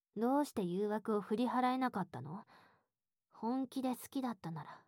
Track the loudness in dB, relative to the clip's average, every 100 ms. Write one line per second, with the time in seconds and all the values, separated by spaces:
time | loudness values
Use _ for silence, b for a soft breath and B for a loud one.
0 | _ 0 4 4 2 0 0 0 0 0
1 | 0 0 2 2 2 4 2 2 0 0
2 | -4 -6 -8 -10 -12 B B B B B
3 | _ _ _ -6 -2 -2 -2 -2 -2 -2
4 | -4 -4 -4 -4 -8 -8 -10 -14